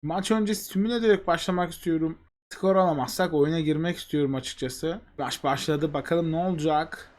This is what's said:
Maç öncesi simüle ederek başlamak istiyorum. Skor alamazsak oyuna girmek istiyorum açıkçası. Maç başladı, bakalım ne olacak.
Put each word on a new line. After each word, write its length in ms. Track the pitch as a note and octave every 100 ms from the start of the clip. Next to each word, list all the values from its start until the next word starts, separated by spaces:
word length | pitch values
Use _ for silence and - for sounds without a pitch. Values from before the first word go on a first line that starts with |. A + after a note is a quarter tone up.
Maç 280 | D3 F3 F#3+
öncesi 340 | A3 G#3 G#3
simüle 300 | - F#3+ G#3+
ederek 320 | A#3+ A3+ G3 F#3+
başlamak 460 | E3 - F3+ F3
istiyorum. 460 | E3 F3+ D#3+ D#3+ D#3+ _ _ _
Skor 240 | - F#3+ F#3+
alamazsak 580 | F3+ D3+ B2 - F3+
oyuna 260 | D#3 D3 E3
girmek 360 | D3+ D3+ E3+ E3+
istiyorum 380 | - D3+ C#3
açıkçası. 680 | C3+ C3 - C3 - D#3+ F#3+ - -
Maç 260 | C3 -
başladı, 500 | C#3 C3+ - D3+ D3+
bakalım 380 | D3 C3 E3+ E3
ne 40 | D#3+
olacak. 760 | F3+ E3+ D3+ D3+ D#3+ - -